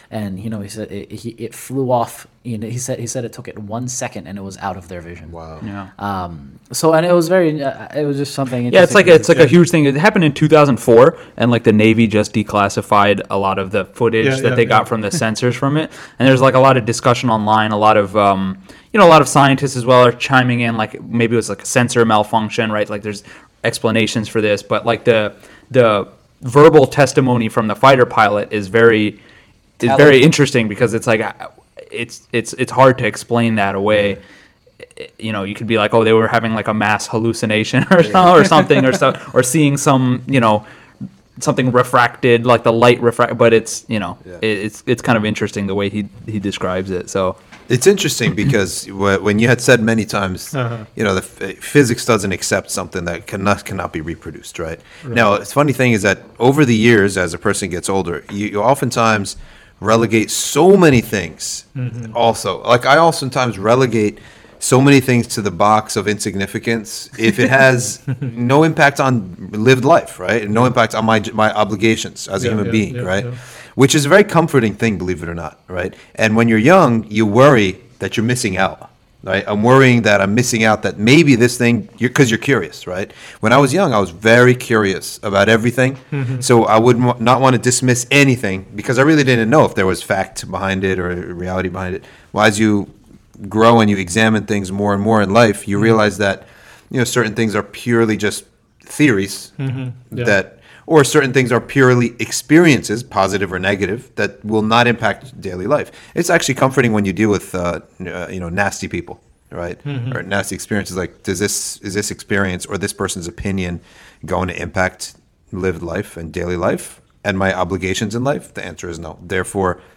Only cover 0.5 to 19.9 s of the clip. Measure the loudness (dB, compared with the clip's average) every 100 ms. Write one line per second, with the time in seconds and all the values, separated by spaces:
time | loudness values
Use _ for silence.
0.5 | -10 -12 -12 -12 -14 -14 -14 -14 -12 -14
1.5 | -14 -10 -6 -2 -2 -4 -10 -20 _ -12
2.5 | -10 -8 -10 -8 -8 -8 -8 -10 -14 -18
3.5 | -16 -12 -10 -8 -8 -10 -12 -14 -14 -14
4.5 | -10 -10 -10 -14 -16 -16 -18 -18 -18 -18
5.5 | -16 -14 -14 -16 -12 -8 -8 -10 -12 -18
6.5 | -20 _ -2 0 2 2 0 2 0 0
7.5 | -2 -6 -8 -10 -6 -4 -4 -6 -6 -6
8.5 | -4 2 4 4 4 8 6 6 4 6
9.5 | 6 4 4 2 2 0 2 0 0 4
10.5 | 4 4 2 4 6 6 2 -16 -4 0
11.5 | 2 2 4 4 4 2 2 -2 -4 -2
12.5 | 0 0 -2 0 2 2 0 -2 -4 -4
13.5 | -4 -4 -6 -6 -2 0 2 0 0 -2
14.5 | 0 2 2 0 -4 -4 -4 -4 -2 -2
15.5 | -2 -2 -2 -4 -12 -20 0 2 4 4
16.5 | 6 4 4 0 -2 0 0 0 0 2
17.5 | 2 2 2 4 4 2 2 2 2 -2
18.5 | -8 -16 -20 _ 4 6 6 4 2 2
19.5 | 2 -2 -4 2